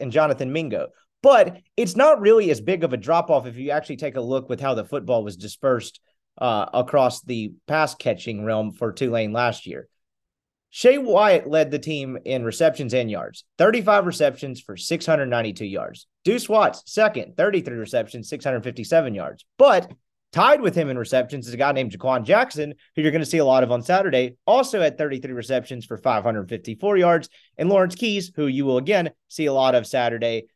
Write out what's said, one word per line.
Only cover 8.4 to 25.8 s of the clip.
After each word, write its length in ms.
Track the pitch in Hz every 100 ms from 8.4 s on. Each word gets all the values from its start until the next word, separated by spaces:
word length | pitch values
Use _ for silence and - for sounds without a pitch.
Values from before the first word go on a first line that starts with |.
realm 280 | 107 110 107
for 200 | 90 117
Tulane 400 | - 131 117 107
last 320 | 113 123 -
year. 220 | 92 65 - _ _ _ _ _ _ _ _
Shea 260 | - 247 277
Wyatt 500 | 247 190 208 175 139
led 240 | 156 147
the 80 | 147
team 360 | 156 151 135 127
in 200 | - 127
receptions 500 | 113 - 165 160 127
and 160 | 127 113
yards. 340 | 98 57 - - -
Thirty-five 480 | 196 233 196 202 180
receptions 540 | - 143 131 139 123
for 160 | - 98
six 280 | - 165
hundred 220 | - 156 131
ninety-two 400 | 120 110 92 104
yards. 400 | 95 52 - _ _
Deuce 240 | - 240 -
Watts, 360 | 214 185 - -
second, 500 | - 214 135 - -
thirty-three 400 | 190 196 131 120
receptions, 520 | 107 123 110 123 107
six 160 | 135
hundred 180 | 143 123
fifty-seven 500 | 123 120 107 165 139
yards. 320 | 98 71 - _ -
But 340 | 277 190 - - _ _ _
tied 300 | 165 226 294
with 160 | 208 175
him 120 | 147
in 80 | 127
receptions 520 | 113 131 123 143 120
is 60 |
a 20 | 120
guy 160 | 139
named 180 | 135 120
Jaquan 320 | 95 135 127
Jackson, 520 | 117 202 254 151 147 143 _
who 80 | -
you're 80 | 156
gonna 140 | 160
see 140 | 147 165
a 60 |
lot 200 | 139 131
of 80 | 123
on 100 | 120
Saturday, 540 | 117 185 190 131 127 - -
also 340 | 247 262 214
had 160 | 160 135
thirty-three 360 | 151 135 131
receptions 520 | 127 120 127 113 123